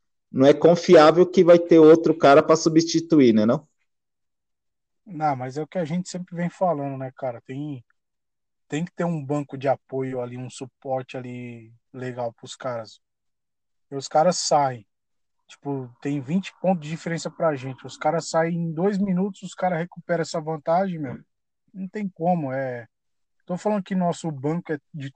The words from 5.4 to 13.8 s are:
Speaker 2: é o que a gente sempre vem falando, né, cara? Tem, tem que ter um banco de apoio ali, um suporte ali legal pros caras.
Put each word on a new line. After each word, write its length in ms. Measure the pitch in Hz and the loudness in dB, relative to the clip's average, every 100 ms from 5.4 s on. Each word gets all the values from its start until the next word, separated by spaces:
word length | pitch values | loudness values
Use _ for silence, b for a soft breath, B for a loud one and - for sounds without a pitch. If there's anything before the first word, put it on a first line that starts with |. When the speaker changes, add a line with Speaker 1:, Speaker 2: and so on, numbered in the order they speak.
| 127 135 | -6 -8
Speaker 2:
é 60 | |
o 40 | 156 | -8
que 100 | 185 | -6
a 60 | |
gente 240 | 156 175 180 | -4 -6 -6
sempre 260 | 175 180 | -10 -12
vem 160 | 170 175 | -8 -8
falando, 480 | - 185 147 139 131 | -2 -2 -2 -6 -8
né, 140 | 131 | -12
cara? 260 | - 131 117 | -10 -10 -10
Tem, 420 | - 131 147 131 - _ _ _ _ _ _ _ - | -12 -12 -10 -12 -16 _ _ _ _ _ _ _ -10
tem 180 | 147 | -8
que 80 | 175 | -8
ter 120 | - | -6
um 200 | 175 160 | -6 -6
banco 320 | 135 147 143 135 | -6 -6 -8 -6
de 120 | 135 | -4
apoio 520 | 127 - 135 131 127 | -4 -6 -8 -6 -8
ali, 160 | 123 123 | -10 -12
um 140 | 127 | -14
suporte 640 | - 131 _ 139 131 127 135 | -16 -18 _ -8 -8 -8 -14
ali 560 | 123 123 123 117 113 113 _ | -14 -14 -14 -18 -20 _ _
legal 400 | 127 127 123 120 | -14 -12 -8 -10
pros 240 | - 127 - | -10 -20 -14
caras. 420 | 131 120 110 - _ _ _ _ _ _ _ _ | -10 -10 -12 -20 _ _ _ _ _ _ _ _